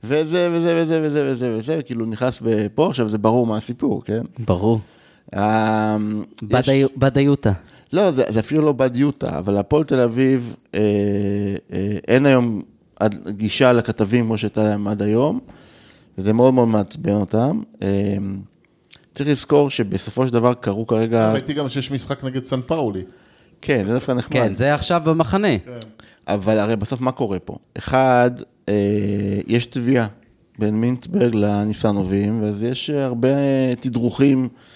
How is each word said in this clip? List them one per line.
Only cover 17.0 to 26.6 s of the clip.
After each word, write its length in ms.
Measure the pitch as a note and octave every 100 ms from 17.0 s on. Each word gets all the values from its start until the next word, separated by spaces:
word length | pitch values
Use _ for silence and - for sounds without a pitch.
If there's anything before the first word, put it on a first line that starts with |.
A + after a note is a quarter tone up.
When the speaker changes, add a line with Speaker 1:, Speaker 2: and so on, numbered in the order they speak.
| -
Speaker 1:
אותם. 480 | G#2 G2 G#2+ B2+ G#3+ - -
אה, 60 | G2 G2 G2+ G2+ G2 G2 G2 _ _ _ _ - _ -
צריך 140 | D3
לזכור 400 | C#3 - C#3+ C#3+
שבסופו 580 | - G#2 F#2+ - A#2 C3
של 60 |
דבר 200 | A#2+ A#2+
קרו 340 | A#2+ - G2+ A2+
כרגע 440 | A2+ A2+ A#2 A2
Speaker 3:
ראיתי 220 | A2+ C3
גם 160 | D3 C#3
שיש 220 | C#3 C3
משחק 320 | C#3 - C#3
נגד 200 | C3+ C3
סן 180 | B2+ C3
פאולי. 420 | B2 E3 B2+ G2 F2+ - _ _ _ _
Speaker 1:
כן, 220 | - C3+ G2
זה 80 |
דווקא 180 | B2 -
נחמד. 220 | B2 A#2+
Speaker 2:
כן, 220 | B2+ A#2 F#2+
זה 180 | C3
עכשיו 280 | D3 - F3 D#3
במחנה. 540 | D#3+ C#3+ F#3+ G#3 A2
Speaker 3:
כן. 200 | - A#2+ A2 - - _ -
Speaker 1:
אבל 320 | G2+ F#2+
הרי 160 | A2